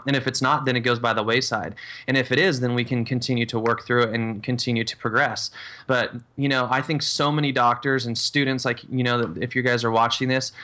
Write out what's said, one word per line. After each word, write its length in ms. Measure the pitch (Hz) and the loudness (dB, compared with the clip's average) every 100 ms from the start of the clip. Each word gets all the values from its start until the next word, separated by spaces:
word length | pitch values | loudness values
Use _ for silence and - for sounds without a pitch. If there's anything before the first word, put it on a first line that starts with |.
| - | 0
And 100 | 139 | 0
if 120 | 127 | 0
it's 160 | 123 | 0
not, 200 | 131 147 | 2 2
then 120 | 135 123 | 2 0
it 60 | |
goes 180 | 117 120 | 2 0
by 140 | 120 | 0
the 100 | 110 | 0
wayside. 500 | 107 120 131 107 80 - - - - | 2 0 0 -2 -4 -10 -14 -10 -2
And 80 | 135 | 0
if 160 | 127 | 2
it 60 | 127 | 2
is, 220 | 185 135 | 4 2
then 160 | 123 123 | 0 0
we 100 | 120 | 0
can 180 | 123 | -2
continue 440 | 113 127 120 123 117 | -2 -2 0 0 0
to 120 | 117 | 0
work 240 | 113 117 | 0 0
through 200 | - 123 | 2 2
it 100 | 117 | 2
and 300 | 113 113 107 | 0 -4 -4
continue 400 | 110 123 - 117 | -4 -2 0 -2
to 120 | 117 - | -2 -4
progress. 540 | 120 110 139 107 - - - - - | -2 0 0 -2 -8 -10 -18 -10 -2
But, 260 | 127 113 120 - - | 0 0 -6 -12 -4
you 100 | 139 | 0
know, 200 | 135 123 | 0 2
I 120 | 131 | 0
think 200 | 151 151 | 0 -2
so 300 | - - 147 | -2 0 2
many 200 | 151 147 | 2 0
doctors 540 | 131 120 120 139 135 120 | 2 2 2 0 0 -2
and 100 | 113 | -4
students, 480 | - 147 135 131 | -2 0 0 0
like, 200 | 127 120 - | -2 -4 -4
you 140 | 131 | 0
know, 300 | 123 120 113 82 | 2 2 0 -4
if 140 | 120 127 | -4 0
you 80 | |
guys 200 | 123 120 | 2 2
are 80 | 117 | 2
watching 380 | 113 117 - 127 | 4 4 2 0
this, 220 | 131 131 - | 0 -2 -10